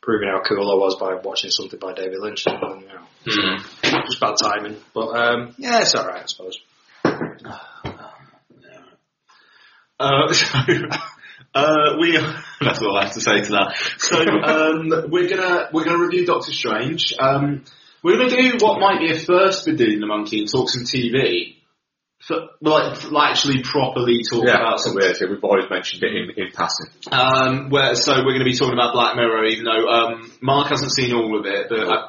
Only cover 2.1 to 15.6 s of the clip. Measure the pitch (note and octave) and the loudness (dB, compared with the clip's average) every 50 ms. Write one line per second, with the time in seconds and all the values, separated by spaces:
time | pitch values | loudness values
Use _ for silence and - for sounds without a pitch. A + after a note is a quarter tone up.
2.1 | F#2+ F#2+ G2+ G#2 G2+ - - - G2 - - G2 F#2+ - - - - - - - | -8 -8 -8 -8 -8 -4 -4 -4 -4 -2 -6 -8 -10 -12 -18 -20 -20 -20 -20 -20
3.1 | _ _ _ A2+ G#2+ G#2 G2 F#2+ F#2+ G2 - - - - - - - - - - | _ _ _ -4 -2 0 0 0 -2 -4 -8 -14 -14 -4 -2 0 0 0 -2 -4
4.1 | - - - G#2+ G#2+ - - G#2+ G#2 G#2+ G#2 G#2 G#2+ - - _ _ A2+ A2+ A2+ | -4 -2 -2 -2 0 0 0 0 -2 -2 -4 -8 -12 -12 -18 _ _ -4 -4 -2
5.1 | A2+ A#2+ A#2+ A#2+ A#2+ A#2+ A#2+ A#2+ - - C4+ B3 A#3+ A3+ G3 - - A2+ F#2+ F2+ | -2 0 0 2 0 0 -2 -8 -14 -10 -4 0 2 2 2 2 2 0 -2 -4
6.1 | - - - - - - F2+ F#2 F#2+ - _ _ _ _ _ _ _ _ _ - | -8 -10 -10 -12 -12 -12 -12 -14 -14 -16 _ _ _ _ _ _ _ _ _ -2
7.1 | - - - - - - - - - - - - - - - - - - - - | -2 -2 -8 -10 -10 -16 -18 -18 -18 -16 -18 -20 -20 -16 -14 -14 -14 -14 -18 -20
8.1 | - - - _ _ _ _ _ _ _ _ - - - - - _ _ _ _ | -20 -20 -20 _ _ _ _ _ _ _ _ -20 -20 -20 -20 -20 _ _ _ _
9.1 | _ _ _ _ _ _ _ _ _ _ _ - _ _ _ _ _ _ C3 C#3 | _ _ _ _ _ _ _ _ _ _ _ -20 _ _ _ _ _ _ 0 2
10.1 | C#3 C#3 D#3 - - - - - - C3+ C3+ - - - - - - - - - | 4 4 2 2 2 0 0 0 0 -2 2 2 2 0 0 -6 -8 -8 -10 -12
11.1 | - _ - - - - - _ _ C3+ C#3+ D3+ D#3 D3+ D3+ D3+ C#3+ D3+ E3 E3 | -16 _ -20 -20 -20 -20 -20 _ _ 0 2 4 4 4 4 4 4 4 2 2
12.1 | E3 D#3 - - - - - - - - - - - - A2+ G#2 G2 G2+ G2 - | 2 2 0 -2 -6 -10 -12 -16 -8 -2 0 0 0 0 -2 -2 0 0 -2 -2
13.1 | - A2+ G#2 A2+ G#2+ G2+ F#2 G2+ G#2 G2+ G2 F2 - - - - - - - - | -4 -4 0 2 2 2 2 0 0 0 0 0 -2 -6 -6 -6 -6 -4 -4 0
14.1 | F3+ E3 D#3+ E3 D#3 D#3 D#3 D3+ D#3 D#3 D#3 D#3 D#3+ D#3+ D#3+ D#3+ D#3+ D#3+ D#3+ - | 2 2 2 2 2 2 2 2 2 2 2 2 2 0 0 0 0 0 0 0
15.1 | D#3 F3+ F3+ F3 F#3+ F#3+ F#3 F#3 F3 E3+ | 0 0 0 2 0 0 0 0 0 0